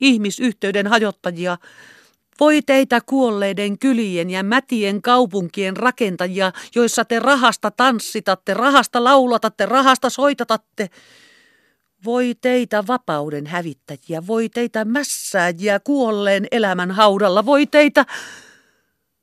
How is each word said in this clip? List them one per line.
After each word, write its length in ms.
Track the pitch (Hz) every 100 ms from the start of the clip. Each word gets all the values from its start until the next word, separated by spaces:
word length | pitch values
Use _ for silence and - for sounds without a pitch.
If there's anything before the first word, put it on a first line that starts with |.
ihmisyhteyden 880 | 269 233 202 - 247 - 202 202 202
hajottajia. 720 | 226 208 - 180 170 180 175 - - - - _ _ _ -
Voi 220 | - 302
teitä 380 | - 269 269 240 -
kuolleiden 720 | 269 247 202 196 190 208 202
kylien 520 | 269 240 214 180 175
ja 120 | 185
mätien 600 | 196 247 - 233 196 196
kaupunkien 720 | 233 247 240 196 175 - 190 190
rakentajia, 760 | 247 247 214 170 185 185 190 - -
joissa 300 | 233 233 -
te 140 | 220 233
rahasta 520 | 233 277 247 - 214
tanssitatte, 840 | - 254 226 - 220 196 190 -
rahasta 500 | 196 254 277 226 247
laulatatte, 640 | 240 277 247 226 220 - 196
rahasta 440 | 254 269 254 247
soitatatte. 800 | - 277 277 240 220 _ - 196 _ _ _ _ _ _ _ _ _ _ _
Voi 300 | 196 247 247 240
teitä 460 | 254 254 240 214 202
vapauden 600 | 247 - 151 147 147 147
hävittäjiä, 800 | 175 170 135 - 143 - 165 180
voi 220 | 226 226
teitä 360 | 240 240 220
mässääjiä 960 | 220 262 277 - - 196 175 170 208 196
kuolleen 640 | - 285 233 214 202 196 208
elämän 380 | 240 208 180 180
haudalla, 560 | 190 214 196 202 190 220
voi 200 | 285 294
teitä... 400 | 302 294 294 269 - - - - _ _ _ _ _ _ _